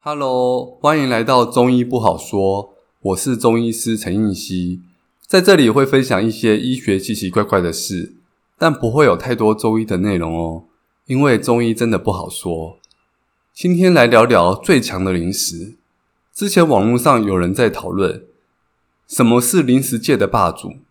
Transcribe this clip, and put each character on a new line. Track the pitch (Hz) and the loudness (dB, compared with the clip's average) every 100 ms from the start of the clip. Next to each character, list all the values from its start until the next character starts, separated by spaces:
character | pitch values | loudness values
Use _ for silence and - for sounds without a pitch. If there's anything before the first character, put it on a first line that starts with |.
| 151 | -8
Hello， | 147 135 127 127 123 - - | -6 -2 0 0 -2 -6 -4
欢 | 147 156 | 0 0
迎 | 131 | 0
来 | 117 | -2
到 | 113 127 117 | 2 2 2
中 | 123 123 | 2 2
医 | 123 | 2
不 | 123 123 | 0 0
好 | 110 82 | 0 -2
说， | - 101 98 98 101 _ _ _ | -4 -2 -2 -4 -8 _ _ _
我 | - 92 | -4 -4
是 | 131 117 | -2 0
中 | 117 117 | 0 0
医 | 117 | -2
师 | 113 117 110 | -4 -4 -6
陈 | 95 | -4
应 | 98 107 | -2 -2
希。 | 90 - 92 90 90 - _ _ _ _ | -4 -6 -6 -6 -8 -14 _ _ _ _
在 | 190 | 2
这 | 185 185 | 6 6
里 | 120 | 6
会 | 117 135 | 2 2
分 | 135 | 0
享 | 127 101 | 0 0
一 | 113 | -2
些 | 107 117 107 | -2 0 0
医 | 127 | -2
学 | 127 - 95 | -6 -2 -4
奇 | 95 | -4
奇 | 104 95 | -6 -2
怪 | 98 | -2
怪 | 104 98 | 0 0
的 | 87 | -2
事， | 80 - 92 - _ _ _ _ _ | -6 -8 -8 -10 _ _ _ _ _
但 | 165 | -2
不 | 139 117 | 0 -2
会 | 131 139 | 2 2
有 | 85 | 2
太 | 127 | -2
多 | 120 107 | 0 0
中 | 107 113 110 | 0 -2 -2
医 | 107 | -2
的 | 95 | -4
内 | 101 92 | -2 -2
容 | 82 82 | -4 -6
哦， | 82 82 _ _ _ _ - | -6 -8 _ _ _ _ -6
因 | 131 | 0
为 | 143 113 | 2 2
中 | 139 120 | 0 0
医 | 117 | 0
真 | 110 117 | -2 -2
的 | 98 | -2
不 | - | -2
好 | 90 80 | -6 -8
说。 | - 92 82 82 - _ _ _ _ _ _ _ | -10 -8 -8 -8 -16 _ _ _ _ _ _ _
今 | - 180 | -6 -2
天 | 175 185 | 2 4
来 | 170 120 | 6 6
聊 | 117 120 | 6 6
聊 | 110 87 | 4 4
最 | 98 - 147 | 0 2 2
强 | 110 95 | 2 -6
的 | 95 | -4
零 | 90 85 | -2 -4
食。 | 98 - 85 98 - _ _ _ _ _ | -4 -6 -8 -16 -20 _ _ _ _ _
之 | - 202 | -8 0
前 | 190 165 | 2 4
网 | 113 107 | 4 2
络 | 123 | 2
上 | 135 123 | 2 2
有 | 104 | 2
人 | 92 87 | 0 -2
在 | 95 117 | 0 0
讨 | - 90 | -2 -8
论， | 92 92 - - _ _ _ _ _ _ _ _ | -2 -2 -4 -14 _ _ _ _ _ _ _ _
什 | - | 0
么 | 131 120 | 2 4
是 | 120 185 | 2 0
零 | 131 127 | 2 0
食 | 135 117 | 0 -6
界 | - 101 | -2 0
的 | 98 | 0
霸 | 117 90 | 0 0
主？ | - - - _ | -2 -16 -18 _